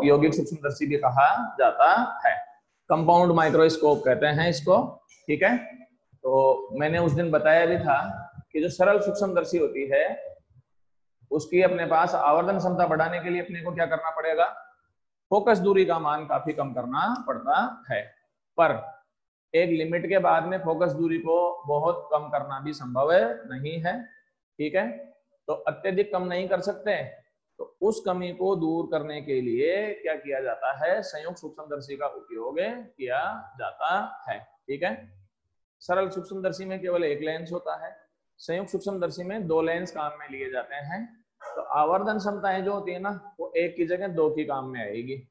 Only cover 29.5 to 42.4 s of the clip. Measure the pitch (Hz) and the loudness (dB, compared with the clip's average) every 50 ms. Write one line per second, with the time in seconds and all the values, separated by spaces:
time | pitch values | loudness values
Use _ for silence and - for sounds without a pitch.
29.5 | 117 120 139 160 180 196 214 214 202 - - 160 156 143 135 143 139 131 135 127 | -2 0 0 0 0 0 -2 -4 -8 -6 -6 -6 -6 -6 -6 -6 -6 -4 -4 -4
30.5 | 113 - - 127 139 135 151 165 185 220 202 185 170 151 156 170 175 - - 151 | -4 -4 -4 -4 -2 -2 0 0 0 0 -2 -8 -10 -10 -10 -10 -12 -10 -14 -16
31.5 | 156 - 151 151 147 143 127 139 143 135 143 139 - - - _ 117 110 113 127 | -16 -16 -12 -10 -10 -10 -8 -10 -10 -6 -6 -6 -6 -8 -16 _ -12 -8 -8 -6
32.5 | 143 160 185 220 240 247 233 - _ _ 131 123 123 143 160 190 - - - - | -4 -4 -4 -4 -6 -10 -14 -18 _ _ -6 -4 -4 -2 -2 -4 -8 -10 -14 -18
33.5 | - 123 113 95 - - 147 156 175 196 214 - - - - 131 107 101 101 _ | -14 -10 -10 -10 -8 -6 -2 -2 0 -2 -2 -6 -12 -14 -10 -8 -10 -10 -10 _
34.5 | _ _ _ - 139 143 165 190 220 - - - - - _ _ _ _ _ _ | _ _ _ -10 -8 -4 -4 -6 -6 -8 -14 -20 -20 -20 _ _ _ _ _ _
35.5 | _ _ _ _ _ _ - - 180 190 196 185 190 190 165 - 196 190 185 185 | _ _ _ _ _ _ -4 -2 0 0 0 -2 -4 -10 -10 -10 -10 -6 -6 -6
36.5 | 165 185 190 190 190 190 175 180 175 175 170 151 147 147 151 156 160 160 170 170 | -6 -6 -8 -8 -8 -6 -4 -2 0 0 0 0 -2 -2 -4 -6 -6 -6 -8 -8
37.5 | 175 175 - 160 156 156 160 - - - _ _ _ _ _ _ _ _ - - | -10 -8 -6 -8 -8 -8 -10 -14 -16 -18 _ _ _ _ _ _ _ _ -8 -6
38.5 | 165 180 196 190 - 185 - 202 196 190 175 170 143 180 175 185 202 226 202 165 | -6 -6 -6 -6 -6 -6 -6 -6 -4 -4 -4 -4 -4 -8 -10 -8 -8 -6 -4 0
39.5 | 160 160 160 165 165 170 185 175 - - 151 147 147 - 147 139 135 135 135 131 | 0 2 2 0 -2 -2 -4 -8 -8 -6 -8 -8 -8 -10 -16 -14 -12 -10 -10 -6
40.5 | 127 127 117 - 139 143 143 147 175 202 233 233 - _ _ _ _ _ - - | -6 -6 -8 -8 -10 -12 -10 -10 -10 -10 -10 -12 -16 _ _ _ _ _ -18 -12
41.5 | - - - - - 147 151 156 175 196 208 214 214 214 185 208 208 196 | -10 -10 -8 -4 0 0 2 2 2 2 0 0 -2 -2 -2 -4 -4 -2